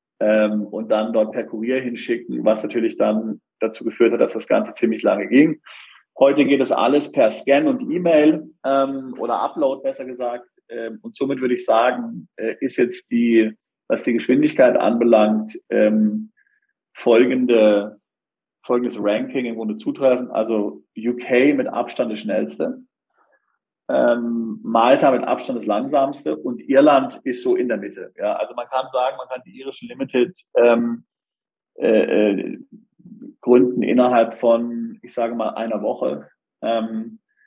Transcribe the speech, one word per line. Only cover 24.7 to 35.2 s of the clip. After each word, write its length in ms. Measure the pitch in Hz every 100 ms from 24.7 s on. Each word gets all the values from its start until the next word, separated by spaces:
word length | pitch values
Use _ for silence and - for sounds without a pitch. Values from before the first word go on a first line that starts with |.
| 113 120 143 151
mit 100 | 123
Abstand 340 | - 123 - 120
das 100 | 107
langsamste 680 | 104 135 143 139 147 151 -
und 240 | 135 117
Irland 600 | - 135 151 139 127 -
ist 180 | 131 123
so 140 | 127 123
in 120 | 123
der 100 | 107
Mitte. 340 | 101 98 90 -
Ja, 160 | 101
also 200 | - 110
man 120 | 123 120
kann 180 | 131 135
sagen, 240 | 127 127 131
man 120 | 127
kann 120 | 123 107
die 120 | 113
irische 280 | 135 - 120
Limited, 500 | 120 131 127 120 - _ 123
ähm, 480 | 120 117 117 117 _ _ _ _ _ _ _ -
äh, 540 | 92 110 - 104 107
äh, 260 | 98 - - - - _ _ - - - -
gründen 420 | - 127 127 -
innerhalb 520 | - 123 123 123 117
von, 640 | - 120 117 120 117 117 -
ich 140 | 117
sage 200 | -